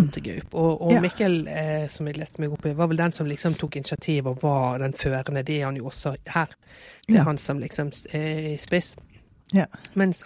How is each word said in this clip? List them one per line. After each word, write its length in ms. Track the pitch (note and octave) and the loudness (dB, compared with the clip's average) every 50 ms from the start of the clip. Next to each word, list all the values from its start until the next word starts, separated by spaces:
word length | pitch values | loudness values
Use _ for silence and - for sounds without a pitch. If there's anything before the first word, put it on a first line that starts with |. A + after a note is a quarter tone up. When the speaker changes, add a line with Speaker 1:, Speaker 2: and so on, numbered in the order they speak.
| F3+ | 6
Speaker 1:
Ante 160 | D3 C#3 D3 | 8 4 -4
Gaup. 320 | C#3+ - F2+ - - - - | -8 -6 -8 -8 -10 -6 -2
Og, 280 | E3 E3 E3 D#3+ - | 2 2 2 2 2
og 100 | E3+ E3+ | 4 6
Speaker 2:
Ja. 80 | E3 E3 | 6 6
Speaker 1:
Mikkel, 460 | E3+ F3+ - - G#3+ F#3+ F3+ E3 D#3 D3+ | 6 2 2 2 2 2 2 2 0 -4
eh, 400 | D3+ D#3 D#3 D#3 D#3 D3+ D3+ D3 | -4 -4 -2 -2 -2 -2 -2 -4
som 180 | - - D#3 D3 | -6 -6 -6 -6
jeg 100 | - D3 | -6 -6
leste 220 | D#3+ - - - | -8 -10 -6 -6
meg 120 | D#3 D3 | -4 -4
opp 140 | D3 - - | -4 -2 -2
i, 80 | D3+ D3 | -2 0
var 140 | D3 E3+ E3 | 2 2 2
vel 100 | D#3+ D#3+ | 2 2
den 140 | E3+ F3 | 2 0
som 160 | E3 - D#3 D3 | 0 -2 -4 -4
liksom 260 | D3 - - F3 D#3 - | -4 -2 0 0 0 0
tok 180 | - D3 - C#3+ | -4 -6 -6 -6
initiativ 480 | C3+ - - - - - D#3 C#3+ C3 C3 | -6 -4 -6 -4 -2 0 0 0 0 -2
og 140 | B2+ C3 | -4 0
var 360 | - D3+ C#3+ C3+ C3 B2 B2+ B2+ | 2 2 2 4 2 2 0 0
den 140 | C3+ C3+ C3+ | -2 -2 -4
førende. 520 | - - D3 C3+ C3 C3 - C#3+ C#3 C3+ | -2 -2 -2 -2 -2 -2 -2 -4 -4 -2
Det 160 | C#3+ D#3 D3 | -2 -2 -2
er 40 | C#3+ | -2
han 100 | C3+ C3+ C#3 | -2 -4 -6
jo 80 | A#2 | -8
også 300 | C3 - - - D3 C3 - - - | -8 -10 -6 -6 -6 -6 -6 -10 -4
her. 200 | - F3 D#3+ - - _ _ - - - - - - - - - | -2 -2 -2 -2 -6 _ _ -20 -20 -20 -20 -20 -20 -16 2 6
Det 80 | A3 | 6
er 40 | G#3+ | 8
Speaker 2:
Ja. 40 | D3 | 8
Speaker 1:
han 140 | D#3 D3+ C#3+ | 6 2 -2
som 220 | - - C#3 C#3+ | -2 -4 -4 -4
liksom 280 | A#2+ D3+ - - D3 D3 - | -4 -6 -6 -4 -6 -6 -6
s-, 120 | - - - - | -10 -16 -8 -6
er 400 | D3+ D#3 D#3 D#3 D#3 D#3 D#3 D3+ | -4 -2 -2 -4 -4 -4 -6 -6
i 40 | C#3+ | -8
spiss. 380 | - - E3+ F3+ - - - - - - - - - _ _ _ _ - - | -4 0 0 0 0 -2 -10 -16 -20 -20 -20 -20 -20 _ _ _ _ 2 2
Speaker 2:
Ja. 120 | F#3+ - - - - - - - | 2 2 2 -4 -14 -16 -6 0
Speaker 1:
Mens 280 | G3 G3 F#3 F3 - - | 2 2 2 2 -2 -2